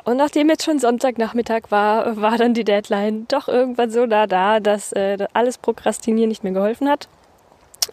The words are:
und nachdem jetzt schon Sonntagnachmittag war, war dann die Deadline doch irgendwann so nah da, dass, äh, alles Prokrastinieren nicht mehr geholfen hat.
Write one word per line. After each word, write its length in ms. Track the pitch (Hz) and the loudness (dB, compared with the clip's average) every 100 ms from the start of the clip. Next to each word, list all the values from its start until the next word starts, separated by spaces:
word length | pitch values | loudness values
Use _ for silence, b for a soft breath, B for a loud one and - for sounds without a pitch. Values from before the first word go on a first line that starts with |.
| - | 2
und 120 | 254 | 0
nachdem 320 | 285 302 302 | 2 2 2
jetzt 140 | 311 | 2
schon 140 | - 302 | 0 0
Sonntagnachmittag 840 | 240 240 262 233 220 240 226 226 - | 2 2 0 -2 -2 -2 -2 -4 0
war, 520 | 208 208 220 240 208 | 0 2 2 0 0
war 160 | 214 233 | 0 2
dann 160 | 240 | 2
die 100 | 233 | 2
Deadline 600 | 214 202 208 202 208 220 226 | 2 0 0 -2 -2 -4 -4
doch 180 | 277 - | -4 0
irgendwann 420 | 247 254 240 233 | 0 0 0 -2
so 160 | 226 247 | 0 2
nah 220 | 214 214 | 2 2
da, 320 | 185 185 220 | 2 2 2
dass, 340 | 208 202 - | 2 -2 -2
äh, 320 | 202 196 196 196 | -4 -2 -2 -2
alles 240 | 220 247 240 | 0 -2 -2
Prokrastinieren 720 | - 226 220 214 - 220 226 | -4 -2 -2 -4 -2 0 0
nicht 140 | 220 | -2
mehr 100 | 190 | -4
geholfen 340 | 185 208 240 277 | -2 -2 0 0
hat. 220 | 285 - _ _ _ _ _ _ - - | 0 -4 _ _ _ _ _ _ -10 -10